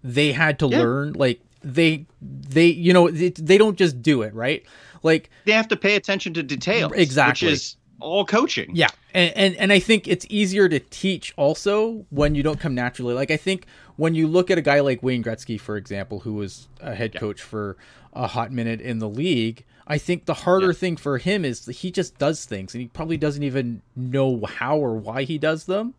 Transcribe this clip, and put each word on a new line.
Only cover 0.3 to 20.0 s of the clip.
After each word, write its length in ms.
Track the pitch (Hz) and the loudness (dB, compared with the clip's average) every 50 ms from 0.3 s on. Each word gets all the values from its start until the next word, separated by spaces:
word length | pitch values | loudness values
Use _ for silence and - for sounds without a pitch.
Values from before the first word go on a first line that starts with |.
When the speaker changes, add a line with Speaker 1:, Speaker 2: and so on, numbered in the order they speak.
Speaker 1:
had 260 | 131 131 165 156 147 - | 2 2 2 0 2 2
to 80 | 160 135 | 0 2
Speaker 2:
Yeah. 100 | 120 - | 4 2
Speaker 1:
learn, 320 | - 117 127 139 143 151 | 2 2 0 -2 -4 -6
like, 280 | 151 165 143 127 120 - _ _ _ _ | -2 0 0 0 0 -2 _ _ _ _
they, 440 | - 143 127 156 165 160 160 143 156 _ _ _ | -14 -4 0 2 4 4 2 0 -8 _ _ _
they, 440 | - 131 135 135 139 139 131 156 170 175 | -18 -16 -16 -14 -12 0 4 6 6 6
you 240 | 165 165 170 180 | 4 4 4 6
know, 180 | 180 180 170 170 | 8 8 8 6
they, 200 | 165 151 175 180 | 4 0 0 0
they 280 | 180 - 160 151 190 202 | -2 -4 4 4 6 6
don't 180 | 214 220 196 | 6 4 4
just 240 | - 190 165 135 123 | 2 2 0 0 0
do 220 | 117 156 147 123 | 2 2 2 2
it, 100 | 107 107 | 2 -4
right? 320 | 107 113 117 131 156 - _ _ - - - - - - | -6 -4 -4 -2 -4 -4 _ _ -20 -20 -20 -20 -20 -2
Like, 260 | - 160 160 156 - _ _ _ _ | 2 2 2 2 0 _ _ _ _
Speaker 2:
They 80 | 208 | 2
have 160 | 214 220 220 220 | 2 2 2 0
to 80 | - | -2
pay 180 | 160 - 196 208 | 0 2 2 2
attention 360 | 202 - - 196 190 - 190 160 | 2 0 -2 -4 -4 -4 -6 -6
to 80 | 165 | -6
details, 500 | 156 127 143 127 - 170 208 240 170 - - | -6 -4 -6 -6 -2 -2 0 0 0 -2 2
Speaker 1:
Exactly. 540 | 214 175 143 131 147 135 123 123 - 180 170 | 0 0 2 4 2 4 4 2 2 2 0
Speaker 2:
which 40 | 147 | 0
is 220 | 135 - - - _ _ _ _ - | 0 -2 -10 -14 _ _ _ _ -14
all 240 | - 156 170 202 196 | -8 -2 0 0 0
coaching. 460 | - 202 220 269 - - - 80 - - | 2 2 2 2 2 -2 -4 -6 -4 0
Speaker 1:
Yeah. 140 | 170 156 - - _ _ _ | 0 0 0 0 _ _ _
And, 200 | - 190 175 170 - | 0 0 0 2 2
and, 200 | 214 196 190 180 | 2 2 2 2
and 160 | - 202 190 | 0 2 4
I 60 | 202 185 | 4 4
think 260 | - 220 226 202 - - | 4 4 2 2 2 -2
it's 160 | 180 175 - - | -4 -4 -4 -6
easier 380 | 208 208 214 185 190 208 196 185 | -2 -2 0 0 2 2 2 4
to 100 | 160 135 | 2 0
teach 560 | - _ - - - 196 185 156 - - - | -4 _ -14 -4 -4 -4 -4 -4 -8 -12 -4
also 680 | - 143 143 156 - - 202 202 214 214 226 226 214 196 _ | 0 0 0 0 0 -2 -2 0 0 0 -2 -4 -8 -12 _
when 240 | 147 143 147 147 151 | -2 0 2 2 2
you 80 | 143 | 2
don't 180 | 143 156 151 143 | 0 -2 -2 -2
come 140 | - 160 131 | -4 -4 -2
naturally. 380 | 123 123 123 - - 123 120 | -2 -4 -4 -4 -6 -4 -4
Like, 180 | 120 127 139 135 | -2 -2 0 -2
I 60 | 156 | -2
think 300 | 151 - 190 190 180 - - - - - - _ | -2 0 -4 -4 -4 -6 -18 -20 -20 -20 -20 _
when 180 | - 151 165 165 | -2 0 0 2
you 120 | 160 160 156 | 2 2 4
look 220 | 160 180 180 - | 4 2 4 4
at 60 | 190 | 0
a 60 | 165 | 2
guy 180 | 143 143 139 147 | 2 4 4 4
like 220 | 139 139 127 - | 4 2 0 0
Wayne 200 | - 131 127 120 | -2 -2 -2 0
Gretzky, 380 | 110 117 113 - - - 113 104 | -2 -4 -6 -8 -8 -8 -8 -8
for 160 | - - 107 | -6 -8 -8
example, 440 | 104 92 - 101 98 95 - 107 98 | -8 -8 -8 -8 -8 -8 -8 -10 -10
who 120 | - 117 107 | -8 -8 -6
was 340 | 104 104 95 - - - _ - - | -6 -6 -8 -10 -16 -20 _ -20 -16
a 140 | - - 113 | -12 -12 -8
head 160 | 95 120 110 - | -6 -6 -6 -6
Speaker 2:
Yeah. 60 | - | -6
Speaker 1:
coach 220 | 110 104 101 - | -6 -6 -6 -8
for 340 | - - - 107 104 101 92 _ - - - - - _ _ | -14 -12 -10 -8 -8 -8 -10 _ -18 -20 -20 -20 -20 _ _
a 140 | - 127 - | -8 -8 -6
hot 240 | - 123 120 117 | -4 -4 -6 -4
minute 280 | 131 120 117 117 113 107 | -4 -4 -4 -4 -6 -6
in 200 | - 127 120 110 | -6 -8 -6 -6
the 80 | 110 107 | -6 -6
league, 560 | 104 117 156 190 165 120 113 113 117 - - _ _ _ _ - | -6 -4 -2 0 0 0 0 -2 -4 -8 -18 _ _ _ _ -6
I 80 | 151 | -6
think 280 | 143 | -4